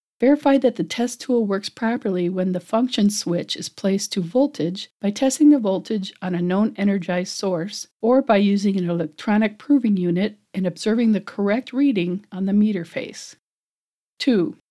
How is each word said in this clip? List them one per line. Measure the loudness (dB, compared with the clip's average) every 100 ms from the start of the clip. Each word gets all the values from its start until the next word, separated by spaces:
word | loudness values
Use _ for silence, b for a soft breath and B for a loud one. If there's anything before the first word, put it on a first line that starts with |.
| _ 0
verify | 2 4 4 4
that | 2 0
the |
test | -6 -4 -6 -6
tool | -2 0
works | 0 -2 -6
properly | -6 -4 -2 -2 -2 -2
when | -2 -2
the | -4
function | -2 0 0 2 0
switch | 0 -4 -4 -4 -8
is | -10
placed | -6 -2 -2 -4
to | -6
voltage | -2 0 0 0 -6 -6 -14 _
by | -6
testing | -2 -2 4 6
the | 6
voltage | 2 -2 -2 -6 -6 -8
on | -4
a | -2
known | 0 0 0 0
energized | 0 0 -2 -4 -4 -6
source | -4 -4 -6 -10 -16 _
or | 2 2
by | 4 4
using | 4 2 0 0
an | -2
electronic | -2 -4 -6 -2 0 0 -2
proving | 0 2 2 0
unit | 0 0 -2 -4 _
and | -4 -4
observing | -2 -2 2 2
the | 2
correct | -2 -4 -2 -2 -2
reading | 0 2 2 -2 -4 -8
on | -6 0
the |
meter | 2 2 0
face. | -6 -10 -10 -14 -18 -20 _ _ _ _ _ _ _ -4
Two, | 2 2 2 -4 _